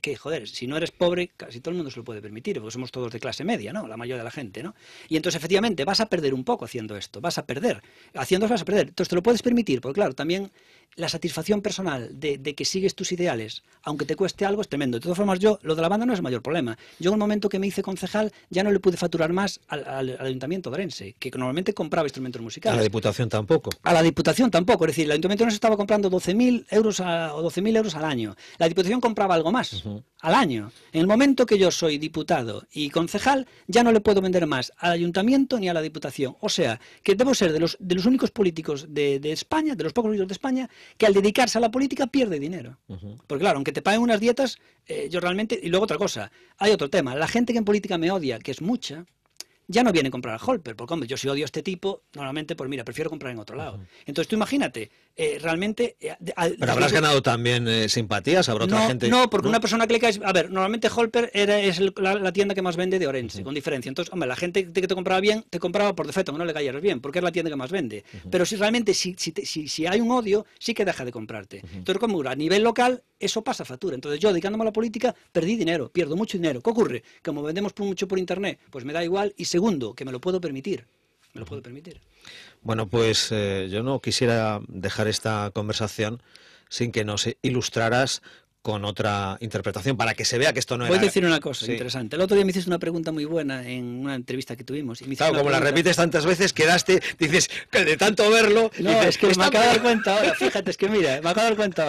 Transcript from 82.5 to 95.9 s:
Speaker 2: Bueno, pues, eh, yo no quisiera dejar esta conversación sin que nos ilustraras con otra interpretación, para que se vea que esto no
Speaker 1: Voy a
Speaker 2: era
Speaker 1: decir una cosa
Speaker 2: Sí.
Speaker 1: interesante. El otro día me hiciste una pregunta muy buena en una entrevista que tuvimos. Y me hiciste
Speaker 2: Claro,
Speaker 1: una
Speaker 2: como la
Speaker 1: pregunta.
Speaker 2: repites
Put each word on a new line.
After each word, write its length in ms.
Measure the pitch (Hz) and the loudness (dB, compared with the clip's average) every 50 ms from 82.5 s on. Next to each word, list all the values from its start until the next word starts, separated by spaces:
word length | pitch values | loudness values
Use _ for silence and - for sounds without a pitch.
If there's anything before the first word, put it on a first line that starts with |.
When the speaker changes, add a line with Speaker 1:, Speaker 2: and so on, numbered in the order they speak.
| - _ _ | -20 _ _
Speaker 2:
Bueno, 260 | 110 113 113 110 92 | -2 -2 -2 -2 0
pues, 400 | 120 117 113 113 107 - - - | 2 4 4 4 4 2 0 0
eh, 380 | 113 107 104 98 98 95 95 92 | 0 0 0 0 -2 -2 -4 -2
yo 120 | 92 107 120 | -4 -2 -2
no 160 | 131 139 123 | 0 -2 -2
quisiera 600 | - 120 98 - 131 117 117 113 110 110 107 104 107 | -2 -2 0 2 2 2 2 2 2 0 -2 -4 -6
dejar 400 | - - 92 90 95 - - 107 | -10 -12 -8 -6 -6 -2 0 0
esta 440 | 107 101 - - 110 110 104 104 101 - | 0 0 -2 -2 -2 -2 -2 -2 -4 -4
conversación 640 | 110 104 104 107 - 110 101 - - 110 107 117 123 - _ _ - - - - _ _ _ | -6 -4 -4 -4 -4 -4 -4 -2 -4 -4 -4 -4 -8 -12 _ _ -20 -20 -20 -20 _ _ _
sin 220 | - - - 117 | -6 -4 -4 -2
que 140 | 101 113 104 | -2 -2 -2
nos 240 | 104 104 101 - 113 - - - | -2 -2 -2 -4 -4 -4 -4 -4
ilustraras 800 | 127 123 123 - - - 117 113 113 120 123 135 135 - - - - - - _ _ _ _ _ | -2 -2 -2 -2 -2 -2 0 0 2 2 2 2 0 -2 -6 -10 -16 -20 -20 _ _ _ _ _
con 220 | 113 107 101 101 | -6 -6 -4 -4
otra 540 | 104 98 - 104 104 104 101 98 95 95 - | -6 -4 -2 -2 0 0 0 -2 -4 -6 -8
interpretación, 560 | 113 107 - 101 95 107 92 101 92 135 135 | -8 -8 -6 -4 -4 -4 -6 -4 -2 -2 -2
para 180 | 101 117 113 110 | 0 0 -2 -2
que 100 | - 110 | -2 -2
se 140 | - 127 117 | -2 0 2
vea 140 | 139 156 120 | 2 2 2
que 80 | 131 | 0
esto 180 | 117 - 127 117 | -2 -4 -4 -4
no 60 | 120 | 0
Speaker 1:
Voy 80 | 127 180 | 2 2
a 60 | 190 | 4
Speaker 2:
era 80 | 214 | 4
Speaker 1:
decir 180 | 190 - 196 180 | 2 2 2 2
una 160 | 170 160 151 | 2 2 2
cosa 260 | - 147 127 - - | 0 -4 -6 -6 -6
Speaker 2:
Sí. 60 | 117 117 | -6 -6
Speaker 1:
interesante. 420 | 113 123 123 120 131 117 107 147 | -6 -6 -6 -6 -8 -8 -6 -2
El 80 | 160 190 | -2 0
otro 140 | 185 202 | 4 4
día 80 | 202 196 | 4 4
me 80 | 190 180 | 4 2
hiciste 180 | 190 175 185 | 0 -2 -2
una 80 | 175 170 | -2 -2
pregunta 320 | 175 165 170 170 160 165 | -2 -2 -4 -4 -4 -4
muy 140 | 160 156 147 | -4 -4 -4
buena 440 | 151 170 165 147 139 135 127 123 123 | -2 -2 -2 -2 -2 -4 -6 -6 -8
en 160 | 127 127 123 | -8 -6 -6
una 300 | 120 120 123 135 139 139 | -6 -8 -6 -6 -6 -6
entrevista 400 | 127 123 - 120 135 - - 123 | -6 -6 -6 -6 -8 -6 -8 -10
que 80 | 127 123 | -12 -10
tuvimos. 380 | - 131 151 147 117 120 - | -10 -8 -8 -6 -8 -10 -10
Y 60 | - | -10
me 80 | 135 135 | -10 -2
hiciste 40 | - 175 | 2 2
Speaker 2:
Claro, 80 | 160 147 | 2 4
Speaker 1:
una 80 | 147 | 4
Speaker 2:
como 100 | 143 143 | 2 2
la 60 | 139 131 | 2 4
Speaker 1:
pregunta. 180 | 131 143 147 170 | 4 4 4 4
Speaker 2:
repites 180 | 160 180 | 4 4